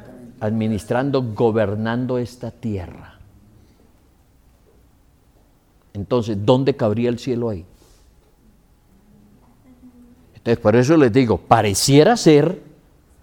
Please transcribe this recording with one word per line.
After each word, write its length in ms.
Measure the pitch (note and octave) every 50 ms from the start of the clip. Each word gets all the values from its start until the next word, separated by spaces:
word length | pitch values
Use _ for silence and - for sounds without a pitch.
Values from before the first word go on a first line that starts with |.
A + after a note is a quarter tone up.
| - - - - - - - -
Administrando, 840 | A2 G#2+ A2 A2+ A2 A2 A2 G2 - - A#2+ B2 C#3 C#3+ C3 C3+
gobernando 960 | B2+ A2+ G#2 - B2 A2+ G#2+ A2+ G#2+ G2 G#2 G#2+ A2 A2+ A#2 B2 B2+ A#2+ B2+ B2
esta 320 | A#2+ A2+ - - B2 A2+
tierra. 680 | - _ - A2+ G2+ F#2 F2 - - - - - - - - _ _ _ _ _ _ _ _ _ _ _ _ _ _ _ _ _ _ _ _ _ _ _ _ _ _ _ _ _ _ _ _ _ _ _ _ _ _ _ _ _ _ _ _ _ _ _ _ _ _ _ _ _
Entonces, 440 | - G2+ F#2+ - C3 B2 G#2 A#2 G#2+ G2 G#2
¿dónde 300 | A2 B2+ C3 C#3 C#3 C3
cabría 340 | - B2 G#2+ G#2 A2+ A#2+ A#2+
el 100 | A#2+ A2+
cielo 320 | - C#3 A#2+ A#2 A#2+ A2+
ahí? 140 | G#2 E2+ F2+ - _ _ _ _ _ _ _ _ _ _ _ _ _ _ _ _ _ _ _ _ _ _ _ _ _ _ _ _ _ _ G#3 _ _ _ _ _ _ _ _ C4 B3 _ - - - - - _ _ _ _ _ _
Entonces, 240 | - - A2+ A#2 -
por 160 | - G#2+ A2
eso 220 | B2 B2+ C3 E3+
les 160 | D#3+ C#3 A#2
digo, 260 | G2+ C3+ C3 A2 G2 E2+
pareciera 800 | - - B2 A2+ G#2+ G#2 F#2+ - - - C3+ D3 D3+ G#3+ A#3+
ser 440 | A3+ - E3+ D3+ C#3+ D3+ E3 F#3+ - - - - _ _ _ _ _ _ _ _ _